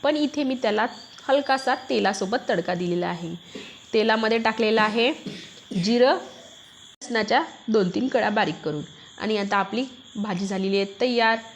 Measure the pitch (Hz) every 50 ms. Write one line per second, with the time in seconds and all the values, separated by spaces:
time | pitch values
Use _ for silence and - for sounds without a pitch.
0 | - 277 302 302 302 285 - 285 294 262 262 254 - 220 208 214 220 233 220 -
1 | - - - - - - 262 285 277 - 269 262 262 - 254 262 - - 262 226
2 | 202 190 196 190 202 185 214 254 - - 240 180 170 - 185 175 180 175 175 175
3 | 175 175 175 170 175 165 170 175 - - - - - - - - - - - 226
4 | 214 220 220 220 226 220 226 233 226 226 220 220 226 214 220 220 214 214 208 233
5 | 233 254 311 - - - - - - - - - - - - 196 170 196 233 240
6 | 240 262 320 381 - - - - - - - - - - - - - - - _
7 | - - 240 226 214 214 226 262 330 - - - - - 220 226 196 180 175 202
8 | 240 262 - 247 214 214 208 220 208 208 - - - 156 151 147 151 - - -
9 | - - - - - 214 214 208 202 196 214 202 196 190 - 220 262 262 - -
10 | - - - 220 202 214 196 175 202 190 202 190 190 190 196 196 196 196 196 -
11 | 240 254 247 233 226 226 226 226 226 - -